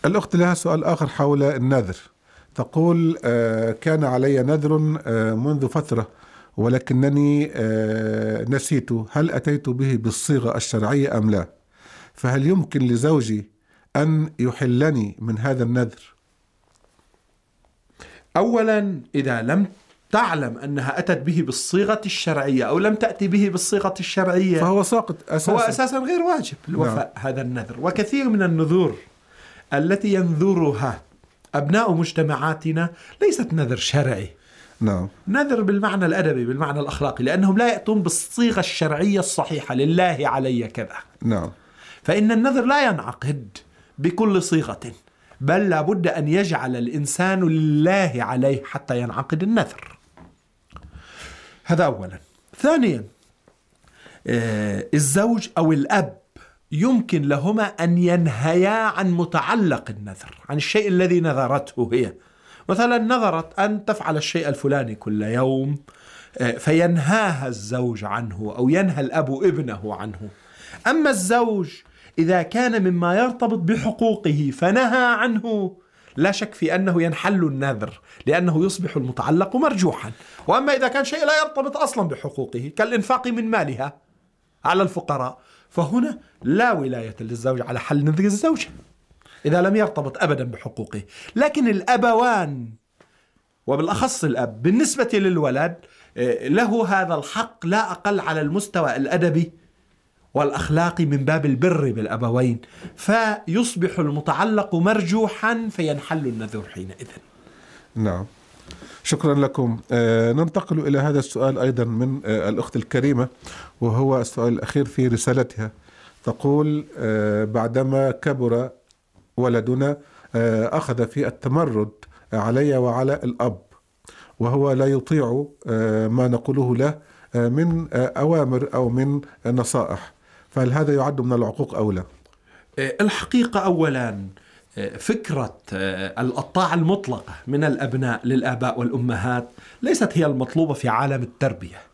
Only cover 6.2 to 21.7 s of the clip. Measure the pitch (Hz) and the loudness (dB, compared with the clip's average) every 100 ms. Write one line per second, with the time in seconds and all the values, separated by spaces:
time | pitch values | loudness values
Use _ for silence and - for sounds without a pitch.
6.2 | - - - - 113 127 - 127 139 143 | -20 -20 -14 -2 2 2 2 2 4 4
7.2 | 143 147 151 - 110 110 110 110 110 110 | 4 2 0 -2 -2 0 0 -2 -2 -2
8.2 | 110 107 113 135 - 143 - 117 107 147 | -2 -2 -2 -2 0 -2 0 -4 -2 -2
9.2 | 165 127 156 147 143 127 135 120 110 107 | 0 0 -2 -2 -2 -2 0 0 -2 -4
10.2 | - 139 117 117 - 113 107 143 139 110 | 0 0 0 -2 -2 -2 0 0 0 0
11.2 | 110 101 82 _ _ _ - - - - | 2 0 -2 _ _ _ -20 -20 -20 -4
12.2 | 127 135 143 190 147 143 123 120 147 160 | -2 2 2 2 0 0 2 2 2 2
13.2 | 113 107 104 _ _ _ _ 127 151 156 | 0 -4 -6 _ _ _ _ 0 2 2
14.2 | 156 - 120 - 131 123 156 139 104 - | 0 -2 -2 0 0 2 2 2 -2 -4
15.2 | 110 110 131 127 117 123 117 - - _ | -6 -2 -2 0 0 0 -2 -6 -20 _
16.2 | _ _ _ _ _ _ _ _ _ _ | _ _ _ _ _ _ _ _ _ _
17.2 | _ _ _ _ _ _ _ _ - - | _ _ _ _ _ _ _ _ -20 -20
18.2 | _ 175 226 233 220 214 202 160 - 143 | _ 0 2 2 2 2 0 -4 -4 -2
19.2 | 131 117 113 175 190 - _ _ _ 208 | 0 -2 0 2 0 -4 _ _ _ 0
20.2 | 220 160 127 117 143 143 131 147 175 156 | 0 -2 -4 -6 -6 -4 -4 -4 0 0
21.2 | 139 165 156 127 - | 0 0 -2 -4 -2